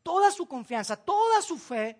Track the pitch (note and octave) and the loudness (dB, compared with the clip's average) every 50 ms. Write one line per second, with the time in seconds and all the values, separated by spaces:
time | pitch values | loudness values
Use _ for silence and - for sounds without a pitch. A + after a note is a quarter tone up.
0 | - E4+ E4+ F#4+ G4+ G4+ G4+ - E4+ - C4+ B3 G#3+ - A#3+ A3+ G3 - G#3+ - | -8 -2 2 4 4 4 2 0 -6 -8 -10 -10 -8 -6 -6 -4 -4 -4 -6 -6
1 | _ F4+ G4+ G#4 A4+ A4+ A4 G#4+ G4+ - E4+ A#3+ - - B3 A3+ G#3+ A3+ A3+ - | _ 0 2 2 4 4 4 2 2 0 -6 -10 -8 -6 -6 -4 -4 -4 -8 -10